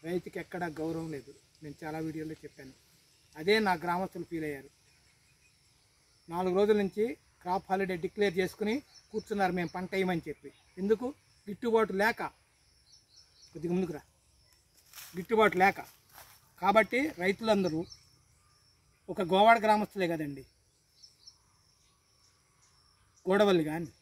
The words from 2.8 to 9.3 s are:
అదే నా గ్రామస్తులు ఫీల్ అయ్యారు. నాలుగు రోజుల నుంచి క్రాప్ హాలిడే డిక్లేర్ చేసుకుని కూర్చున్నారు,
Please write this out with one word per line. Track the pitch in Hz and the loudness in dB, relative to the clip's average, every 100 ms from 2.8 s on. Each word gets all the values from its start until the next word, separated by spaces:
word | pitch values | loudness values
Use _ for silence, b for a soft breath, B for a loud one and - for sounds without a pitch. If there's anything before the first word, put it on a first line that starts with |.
| _ _ _ _ _ 156 | _ _ _ _ _ -8
అదే | 165 220 | 2 2
నా | 208 | 4
గ్రామస్తులు | 175 175 175 190 180 | 0 0 -2 -4 -8
ఫీల్ | 160 165 | -10 -6
అయ్యారు. | 156 139 135 _ _ _ _ _ _ _ _ _ _ _ _ _ _ _ - | -6 -8 -12 _ _ _ _ _ _ _ _ _ _ _ _ _ _ _ -12
నాలుగు | 170 185 | -4 0
రోజుల | 185 208 214 | 2 4 4
నుంచి | 196 208 226 302 _ _ | 2 0 -2 -4 _ _
క్రాప్ | 180 185 - | -4 -4 -2
హాలిడే | 190 190 185 | -2 -2 -4
డిక్లేర్ | 175 - 202 175 | -6 0 0 0
చేసుకుని | 185 - 208 254 - - _ | -4 -2 -2 -2 -6 -20 _
కూర్చున్నారు, | 214 - | -12 -6